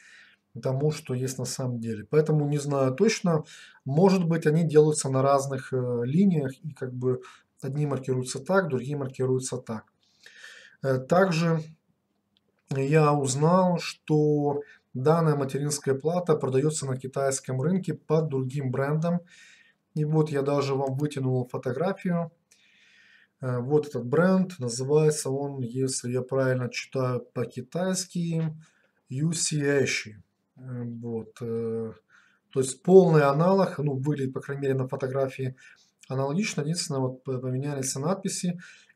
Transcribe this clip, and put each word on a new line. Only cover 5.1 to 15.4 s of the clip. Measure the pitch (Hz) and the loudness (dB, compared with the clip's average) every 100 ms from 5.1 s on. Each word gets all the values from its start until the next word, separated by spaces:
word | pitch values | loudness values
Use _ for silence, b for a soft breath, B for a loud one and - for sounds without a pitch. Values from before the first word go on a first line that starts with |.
на | 131 | 2
разных, | 135 139 135 131 - | 4 2 2 -6 -4
э, | 131 123 120 | -4 -2 -2
линиях, | 123 160 202 160 131 - | 0 2 4 2 -2 -6
и | 151 | -14
как | - 135 | -10 -10
бы | 127 127 127 B B B _ | -4 -2 -4 B B B _
одни | 135 143 147 | -8 -4 -2
маркируются | 135 131 127 127 131 | -2 -2 -4 -4 -8
так, | 131 190 165 | 0 0 2
другие | 127 127 147 | -4 -4 -6
маркируются | 127 - 131 127 131 123 | -6 -4 -2 -2 -4 -8
так. | - 110 - _ B B B B B B B B | -8 -12 -12 _ B B B B B B B B
Э, | 135 131 | -2 -2
также | - 175 190 160 170 160 - - _ _ _ _ _ _ _ _ _ 135 | 2 2 4 2 0 0 -4 -16 _ _ _ _ _ _ _ _ _ -4
я | 135 156 147 | 2 6 6
узнал, | 147 131 135 156 185 185 170 | 4 0 2 4 4 4 0
что | - - - 151 151 147 143 143 B B _ | -4 -10 0 2 4 2 0 -2 B B _
данная | 131 139 165 156 | -2 2 4 2
материнская | 143 | 2